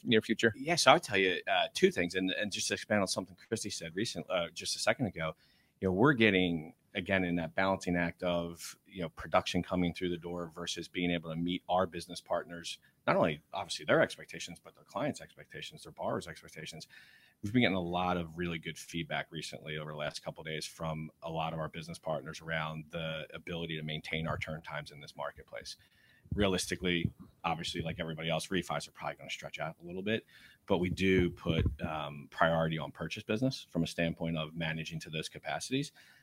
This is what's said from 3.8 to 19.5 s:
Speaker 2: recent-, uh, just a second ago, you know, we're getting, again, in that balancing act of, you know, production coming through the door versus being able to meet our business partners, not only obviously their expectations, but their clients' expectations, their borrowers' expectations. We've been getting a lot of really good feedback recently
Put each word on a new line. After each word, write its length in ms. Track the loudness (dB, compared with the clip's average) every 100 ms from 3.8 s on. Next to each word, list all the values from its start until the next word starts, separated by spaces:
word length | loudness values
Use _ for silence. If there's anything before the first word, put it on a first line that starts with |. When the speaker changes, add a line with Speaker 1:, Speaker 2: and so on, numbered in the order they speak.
| -6 -2
Speaker 2:
recent-, 340 | -2 -4 -2
uh, 180 | -2 -2
just 220 | -6 -6 0
a 40 |
second 280 | 2 2 0
ago, 280 | 0 -4 -4 _ _ _ _
you 80 | 0
know, 60 |
we're 200 | 6 6
getting, 600 | 8 8 8 4 2 -4 -14 _
again, 300 | -6 2 2
in 120 | 4 2
that 180 | 0 0
balancing 400 | 2 2 2 2
act 260 | 0 -2
of, 540 | 0 0 -2 -8 -12 -14 -14
you 160 | -6
know, 80 | -6
production 540 | -6 2 2 2 0
coming 300 | 0 2 2
through 160 | 0 -2
the 80 | -2
door 340 | -4 -6 -8
versus 340 | -8 -8 -6 -6
being 240 | -2 0
able 180 | 0 -2
to 60 | -2
meet 260 | -2 -2 2
our 180 | 2 2
business 340 | -2 -10 -12
partners, 560 | -4 -4 -2 -10 -10 -12 _ _ 0
not 80 | 2
only 260 | 2 0 -6
obviously 320 | -8 -6 -6 2
their 160 | 4
expectations, 580 | 4 0 -12 -10 -10 -12
but 120 | -18 -20
their 80 |
clients' 380 | -10 -4 -4 -4
expectations, 600 | -10 -18 -14 -12 -12 -14
their 80 | -16
borrowers' 360 | -8 -4 -4 -6
expectations. 600 | -14 -14 -12 -12 -12 -16 -20 -20 -20 -20 _
We've 100 | 0
been 80 | 4
getting 160 | 4 4
a 40 |
lot 360 | 0 0 2 0
of 120 | -2 -4
really 200 | -4 -4
good 200 | -6 -10
feedback 500 | -8 -6 -4 -4 -6
recently 480 | -8 -10